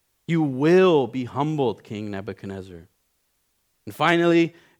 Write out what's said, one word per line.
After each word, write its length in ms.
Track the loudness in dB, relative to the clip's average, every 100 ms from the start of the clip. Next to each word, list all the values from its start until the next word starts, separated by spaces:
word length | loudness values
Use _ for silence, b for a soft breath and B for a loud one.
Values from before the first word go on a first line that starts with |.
| _ _ -4
You 140 | -2
will 680 | -2 0 4 6 6 4 0
be 160 | -4
humbled, 580 | -8 -4 -4 -2 -2 -4
King 260 | -10 -10 -10
Nebuchadnezzar. 760 | -10 -12 -12 -12 -14 -14 -18 -20 _ _ _ _ _ _ _ _ _
And 100 | -14
finally, 600 | -2 2 2 4 4 2 -4 b b